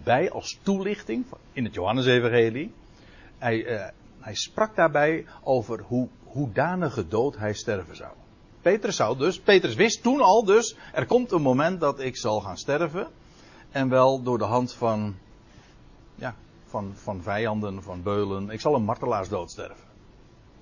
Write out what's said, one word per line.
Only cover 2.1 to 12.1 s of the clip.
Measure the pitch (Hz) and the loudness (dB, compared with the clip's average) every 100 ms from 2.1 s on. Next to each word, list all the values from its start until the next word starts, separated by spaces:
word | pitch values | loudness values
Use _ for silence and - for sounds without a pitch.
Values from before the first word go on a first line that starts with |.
| 123 120 120 113 117 202 - - - - - - - | 4 4 4 4 0 -8 -12 -20 -20 -20 -20 -20 -8
hij, | 120 113 | -4 -2
eh, | 120 107 92 - - - | -2 -6 -8 -16 -20 -20
hij | - | -12
sprak | 104 - - 220 202 | -10 -6 -2 -2 2
daarbij | 165 147 147 165 - - | 2 4 2 0 -6 -8
over | - 131 110 113 | 0 0 0 -8
hoe, | - 123 123 - | -4 -2 -4 -8
hoedanige | - 131 135 101 156 185 160 113 82 | -12 -6 -4 0 0 0 -2 -4 -2
dood | 107 139 107 | 0 0 -2
hij | 107 | -6
sterven | 104 - 101 85 - | -4 -4 -4 -6 -14
zou. | - - - - - - | -18 -20 -20 -20 -20 -2
Petrus | 170 214 214 - | 2 2 0 0
zou | 110 127 | 0 2
dus, | 156 - | 0 0
Petrus | - 196 151 | 4 4 4
wist | 110 214 - | 2 2 2
toen | 240 285 | 0 4
al | 196 220 | 6 6
dus, | 202 214 226 - - | 6 4 4 -8 -8
"Er | 160 - | -4 2
komt | 247 247 | 2 2
een | 175 | 0
moment | 139 127 160 185 | 2 2 2 2
dat | 147 127 | 0 0
ik | 131 | -4